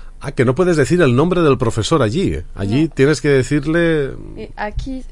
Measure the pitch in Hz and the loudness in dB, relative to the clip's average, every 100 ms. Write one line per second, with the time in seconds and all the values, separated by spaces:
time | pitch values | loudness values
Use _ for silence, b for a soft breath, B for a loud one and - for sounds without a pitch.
0 | b - 143 143 120 135 180 156 127 175 | b -12 -6 0 0 2 2 2 2 4
1 | 139 120 175 180 156 127 117 110 104 160 | 4 4 2 2 2 2 0 -2 0 2
2 | 110 151 117 73 - 92 98 127 160 - | 2 0 -2 -2 -6 -6 -2 0 0 2
3 | 139 147 147 135 127 147 143 170 170 156 | 2 2 2 2 2 -2 0 0 2 0
4 | 135 117 - - - - 208 214 269 262 | -2 -8 -12 -14 -14 -10 -8 -6 -8 -8
5 | - | -10